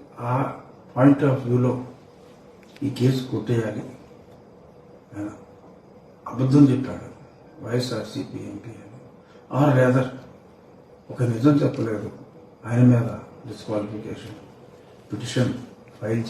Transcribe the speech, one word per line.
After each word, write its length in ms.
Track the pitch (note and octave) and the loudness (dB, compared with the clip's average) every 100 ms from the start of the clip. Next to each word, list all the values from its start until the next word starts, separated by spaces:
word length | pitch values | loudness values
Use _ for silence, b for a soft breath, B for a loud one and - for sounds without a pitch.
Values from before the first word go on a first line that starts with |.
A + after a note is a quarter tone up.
| - - | -20 -10
ఆ 400 | A#2+ C3 C#3 - - - - B2 | -4 -2 -2 -8 -18 -20 -10 4
point 220 | C#3+ C#3 | 4 6
of 100 | C#3+ | 2
వ్యూలో 540 | B2 A#2+ B2 B2 B2+ - - - - - - - - - - | 0 0 2 2 -2 -6 -18 -20 -20 -20 -20 -20 -20 -20 -8
ఈ 80 | A2+ | -6
కేసు 400 | A#2+ B2+ C3 - | 0 2 2 -4
కొట్టేయాలి. 680 | A#2 - A#2 A2 G#2+ - - - - - - - - - - - - - G#2 | -6 -2 -2 -2 -6 -12 -16 -20 -20 -20 -20 -20 -20 -20 -20 -20 -20 -18 -10
ఆయన 140 | G#2 - - - - - - - - - - | -10 -12 -20 -20 -20 -20 -20 -20 -20 -18 -10
అబద్ధం 400 | A#2 C3 C#3+ C3+ | -2 4 8 8
చెప్పాడు 440 | B2 - - - - - - - - | 6 -2 -10 -14 -20 -20 -20 -20 -16
వైఎస్ఆర్సీపీ 760 | G#2+ B2 - A2 - - - - | -4 -4 -4 -6 -8 -10 -10 -12
ఎంపీ 320 | G2+ G2+ A#2+ | -12 -14 -16
అని, 300 | - - - - - B B - C3 | -20 -20 -20 -20 -20 B B -6 2
or 200 | D3 B2+ | 4 4
rather 280 | B2+ C3 - - - - - - - - - - - | 4 4 0 -8 -20 -20 -20 -20 -20 -20 -20 -20 -16
ఒక 120 | - | -4
నిజం 340 | A#2 A2+ C#3+ C#3+ | -2 2 4 4
చెప్పలేదు, 540 | B2+ - A2+ G#2 F#2+ - - - - - A2+ | 2 -2 -4 -4 -8 -14 -20 -20 -20 -16 -2
ఆయన 160 | A#2 | 6
మీద 260 | B2 A#2 G#2+ - - - A2+ | 6 6 2 -8 -14 -20 -16
డిస్క్వాలిఫికేషన్ 840 | - - G#2 G#2 G#2+ - G#2 - - - - - - - - - | -16 -6 -6 -6 -10 -12 -12 -14 -18 -20 -20 -20 -20 -20 -20 -12
పిటిషన్ 420 | G2+ - C3 A2+ - - - - - | -10 -4 -2 -2 -2 -12 -20 -20 -10
ఫైల్ 240 | G#2+ A#2 | -4 -4